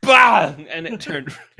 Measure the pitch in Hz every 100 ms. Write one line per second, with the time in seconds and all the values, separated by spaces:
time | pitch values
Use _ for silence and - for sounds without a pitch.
0 | 285 262 247 214 156 143 156 165 165 233
1 | - 151 135 - -